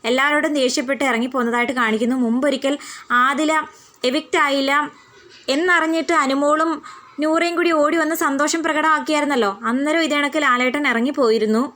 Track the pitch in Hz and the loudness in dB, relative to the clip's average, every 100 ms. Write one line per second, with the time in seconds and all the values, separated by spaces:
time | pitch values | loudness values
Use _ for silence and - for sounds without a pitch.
0 | 226 254 285 294 311 294 254 277 254 277 | 0 0 2 2 0 0 0 -2 -4 -2
1 | 277 226 247 262 233 240 240 254 226 220 | 0 0 -2 -2 -2 -2 -2 0 0 0
2 | 233 262 233 240 294 269 269 285 - - | 0 0 0 2 0 0 -2 -4 -8 -18
3 | - 240 254 277 311 311 302 - - _ | -2 2 2 0 0 -2 -4 -18 -20 _
4 | 254 285 311 339 285 277 269 285 294 - | -2 -2 -2 0 2 0 0 0 -2 -10
5 | - - - - - 277 359 349 320 330 | -20 -20 -20 -12 -4 0 2 2 2 0
6 | 320 330 269 269 285 311 330 302 - - | 0 0 2 0 2 2 0 -2 -10 -20
7 | - - 311 320 349 339 339 320 294 330 | -18 -4 0 2 0 0 2 2 2 2
8 | 302 320 320 277 294 330 320 302 311 302 | 0 0 -2 0 0 0 -2 0 0 0
9 | 269 302 294 262 208 202 226 254 285 330 | 0 -2 0 0 0 -2 -4 -2 0 0
10 | 311 294 285 311 285 247 254 285 285 233 | 0 0 0 0 0 2 0 0 -2 0
11 | 254 294 233 226 214 220 285 | -2 0 2 2 2 0 -2